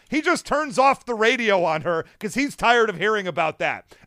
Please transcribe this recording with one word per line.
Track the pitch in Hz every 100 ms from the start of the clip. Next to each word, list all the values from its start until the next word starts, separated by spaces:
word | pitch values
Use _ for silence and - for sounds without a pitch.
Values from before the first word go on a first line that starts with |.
| -
he | 277
just | 330 320 -
turns | 277 302 202
off | 269 262 -
the |
radio | 226 220 254 220 196
on | 170 156
her | 160 165 - -
'cause | 214 -
he's | 277 -
tired | 214 240 214
of | 170
hearing | 202 214 180
about | 160 156 -
that. | 160 107 - -